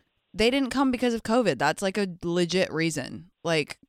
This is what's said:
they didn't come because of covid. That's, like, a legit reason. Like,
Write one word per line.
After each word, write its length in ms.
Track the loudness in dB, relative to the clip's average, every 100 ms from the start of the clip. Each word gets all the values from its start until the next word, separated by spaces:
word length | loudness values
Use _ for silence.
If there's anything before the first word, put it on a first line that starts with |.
| _ _ _
they 160 | 0 2
didn't 200 | 2 0
come 200 | 0 0
because 240 | 2 0
of 80 | -2
covid. 360 | 0 2 2 2
That's, 220 | 0 0
like, 140 | -2 -2
a 100 | -4 -4
legit 480 | -4 0 0 2 0
reason. 580 | 0 -2 -2 -8 -12 -16 _
Like, 360 | -2 -2 -2 -8